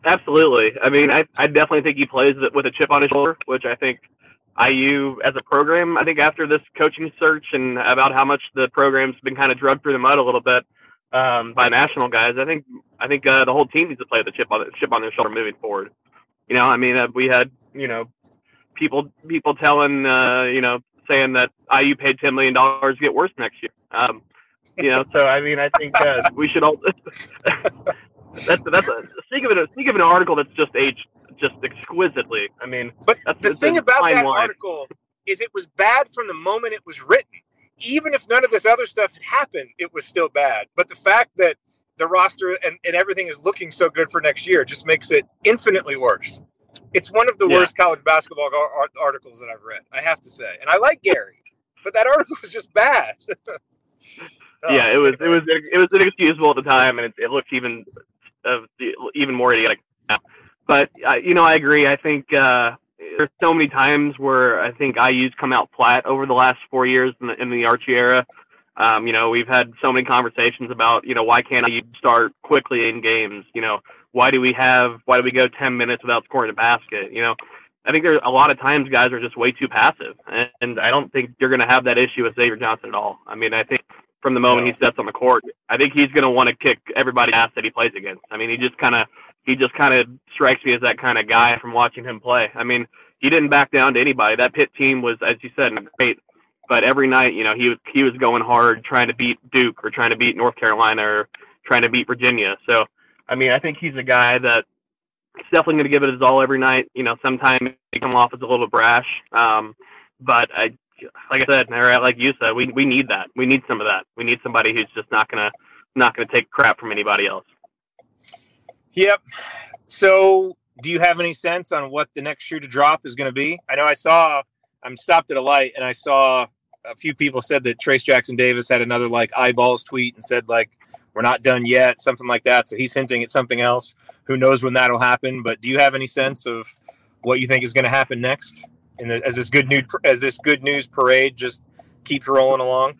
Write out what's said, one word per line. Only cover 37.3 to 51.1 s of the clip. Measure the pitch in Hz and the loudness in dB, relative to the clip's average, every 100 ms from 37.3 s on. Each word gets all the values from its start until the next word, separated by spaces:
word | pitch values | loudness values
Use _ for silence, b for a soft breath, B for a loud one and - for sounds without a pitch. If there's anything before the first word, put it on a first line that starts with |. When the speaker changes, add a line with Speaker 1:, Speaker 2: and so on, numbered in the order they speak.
| _ _ _ _ _ | _ _ _ _ _
Speaker 2:
Even | 233 285 311 285 | -6 -6 -4 -6
if | - | 0
none | 240 | 0
of | 254 | 2
this | 220 220 | 0 2
other | 240 233 | 2 0
stuff | - 202 | -4 -4
had | _ | _
happened, | - 247 285 170 127 - | -4 -4 -4 -8 -14 -12
it | 170 | -12
was | 160 | -12
still | - 165 160 | -8 -4 -2
bad. | 143 143 110 101 - | 0 -2 -2 -8 -6
But | 143 | -6
the | - | -2
fact | - 226 - - | 2 2 2 0
that | 175 151 _ _ _ _ | 0 0 _ _ _ _
the | 165 | -2
roster | 185 180 - 185 180 180 | 2 2 0 -8 -6 -8
and, | 170 | -8
and | 180 170 | -4 -2
everything | 196 185 180 | -2 -4 -8
is | 147 165 | -6 -6
looking | 196 170 | -6 -12
so | - 170 | -2 -2
good | 160 160 | 0 -4
for | 165 | 0
next | 151 139 180 | -2 -2 0
year | 180 127 | 0 0
just | 151 160 | -6 -4
makes | 160 - | -4 0
it | 151 - _ | -2 -2 _
infinitely | 202 233 226 190 156 139 | 0 0 0 -2 -4 -2
worse. | 123 98 - - _ _ _ - _ | -2 -2 -6 -18 _ _ _ -20 _
It's | 185 - | -6 -2
one | 214 240 | 0 0
of | 196 | 0
the | 190 | 2
Speaker 1:
Yeah. | 180 | 4
Speaker 2:
worst | 180 - | 2 2
college | 180 160 | 0 2
basketball | 156 - - 147 143 | 0 0 0 -6 -4
ar-, | 143 147 | -2 -2
ar-, | 139 143 135 | -2 -6 -2
articles | 143 139 135 117 | -4 -4 -16 -20
that | 120 | -18
I've | 110 | -18
read, | 110 107 _ | -16 -18 _
I | 131 | -6
have | 156 160 | -4 -4
to | 123 | -8
say. | 117 110 90 | -16 -16 -12
And | 139 | 0
I | 180 | 2
like | 254 320 | 2 0
Gary, | 196 | 0